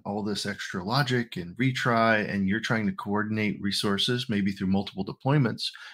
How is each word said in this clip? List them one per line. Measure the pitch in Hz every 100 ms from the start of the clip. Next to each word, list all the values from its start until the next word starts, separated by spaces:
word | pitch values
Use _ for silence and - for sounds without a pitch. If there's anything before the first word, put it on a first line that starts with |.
| -
all | 104
this | 104 101 101
extra | 98 - 98
logic | 90 131 127 123 120 -
and | 87 90
retry, | 131 127 131 117 113 110 98
and | 101 95
you're | 107
trying | 110 113 104
to |
coordinate | 95 104 104 107 110 107 -
resources, | 101 95 104 98 - 123 127
maybe | 104 98
through | 98 95
multiple | 98 98 - 98
deployments, | - 127 147 113 110 - - -